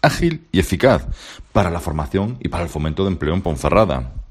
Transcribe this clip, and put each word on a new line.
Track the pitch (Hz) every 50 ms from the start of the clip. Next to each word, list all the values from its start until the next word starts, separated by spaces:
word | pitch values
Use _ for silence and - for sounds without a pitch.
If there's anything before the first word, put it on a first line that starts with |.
ágil | - 156 - - 180 170 160 156 - _ -
y | 92
eficaz | - - - - - 135 117 82 - - - - - - - - - _
para | _ 110 98 90
la | 85 85
formación | 82 85 76 78 78 - - 95 101 113 127 127
y | - -
para | - 82 87
el | 82
fomento | - 78 76 78 78 76 98
de | 98
empleo | 95 - - 73 82
en | 95
Ponferrada. | 95 90 78 64 - 73 - 101 110 92 71 65 64 64 - - - -